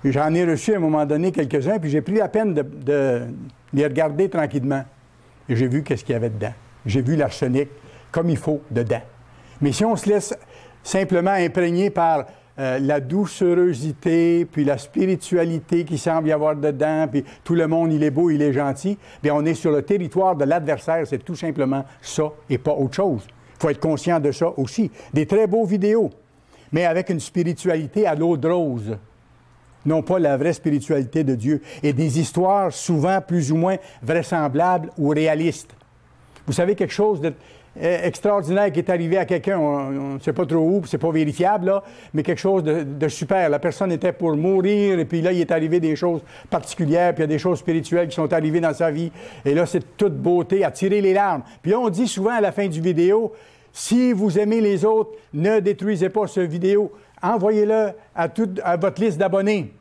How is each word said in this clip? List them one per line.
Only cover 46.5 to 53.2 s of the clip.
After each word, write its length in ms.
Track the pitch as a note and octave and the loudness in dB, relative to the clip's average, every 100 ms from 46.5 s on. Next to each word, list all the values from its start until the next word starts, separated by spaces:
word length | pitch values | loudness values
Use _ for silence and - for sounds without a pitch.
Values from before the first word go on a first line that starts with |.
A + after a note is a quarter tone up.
particulières, 640 | E3+ - - D3+ E3 F3 | -6 -4 -4 0 2 2
puis 100 | E3 | 2
il 20 | D3+ | 0
y 40 | |
a 40 | |
des 40 | D3+ | 0
choses 200 | F3+ F3 | 0 -2
spirituelles 500 | - E3 - E3+ E3+ | -2 -4 0 0 0
qui 60 | |
sont 180 | - D#3 | -2 0
arrivées 280 | E3 D#3 E3 | 0 0 0
dans 140 | E3 | 0
sa 160 | C#3+ E3 | 0 -2
vie. 200 | D3+ E3 - - - | 0 -6 -10 -20 -6
Et 100 | C#3 | 0
là, 120 | D3 E3+ | 2 2
c'est 300 | F3+ - - | -2 -6 -2
toute 200 | G#3 C#3 | 0 0
beauté, 480 | F3 F3 F3 F#3+ | 0 0 2 0
à 60 | E3+ | 0
tirer 300 | - F#3+ G#3 | 0 0 2
les 140 | G3 | 2
larmes. 280 | F#3+ G3+ D#3 - - | 2 2 -2 -6 -8
Puis 100 | E3 | -2
là, 80 | A3 | 0
on 80 | A#3+ | 0
dit 180 | F3 B3 | 0 -2
souvent 300 | - G3+ A#3+ | 0 0 2
à 40 | |
la 120 | G3+ | 0
fin 160 | G3+ G3 | 0 -4
du 120 | D#3 | -2
vidéo, « 520 | F3 E3 F3 G#3 | 0 2 4 4